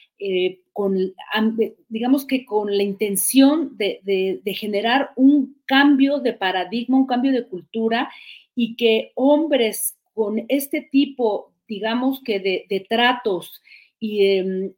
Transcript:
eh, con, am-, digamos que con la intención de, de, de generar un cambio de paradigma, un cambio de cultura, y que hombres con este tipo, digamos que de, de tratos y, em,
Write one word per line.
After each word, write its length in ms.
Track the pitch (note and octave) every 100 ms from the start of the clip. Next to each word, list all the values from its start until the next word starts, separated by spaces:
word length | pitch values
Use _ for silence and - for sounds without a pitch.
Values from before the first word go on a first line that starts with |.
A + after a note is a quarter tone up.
| _ _
eh, 420 | G3 F#3 F#3 F#3 _
con, 420 | G#3 G3+ F#3+ F#3+ - -
am-, 240 | A3 A3 A3+ G#3+ - _
digamos 380 | A3+ B3 C#4 -
que 180 | C4
con 320 | - G#3+ G#3 G3+
la 60 |
intención 960 | G3+ G3 G#3 G3 - C4 C4+ D#4+ C4+ G3+
de, 240 | G3+ -
de, 380 | G3 F#3+ F#3+ F#3
de 100 | G3+
generar 560 | F#3 G#3+ G3+ A3+ C4 C4
un 460 | - C4+ D4 - -
cambio 540 | - C4+ C#4+ C4+ C#4 C#4+
de 140 | B3
paradigma, 680 | - F#3+ F#3 F3 A#3 A#3+ C4
un 80 | C4
cambio 240 | B3 C4+
de 160 | B3+ B3+
cultura, 640 | F3+ - A3+ A3+ A#3 - - - - _ -
y 180 | A#3
que 380 | A#3 A3+ A3 -
hombres 840 | - C4+ D4 D#4 C4+ A3 G3+ - - _
con 320 | - G#3 A3 A3+
este 320 | C#4 C#4 D4+
tipo, 680 | - C4+ C#4+ - A3 G3+ - _ _
digamos 520 | G3+ A3 A#3+ C4 C4+
que 160 | - G3
de, 260 | F#3+ F#3 -
de 120 | F#3+
tratos 840 | F#3+ A3+ A#3+ B3 A3 F3+ - - _ - _ _
y, 240 | A3 G#3
em, 480 | G3 G3 F#3+ F#3+ F#3+